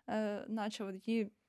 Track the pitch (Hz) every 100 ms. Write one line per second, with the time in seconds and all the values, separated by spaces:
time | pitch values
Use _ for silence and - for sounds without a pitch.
0 | - 214 214 208 - 220 208 - 196 190
1 | 226 226 208 -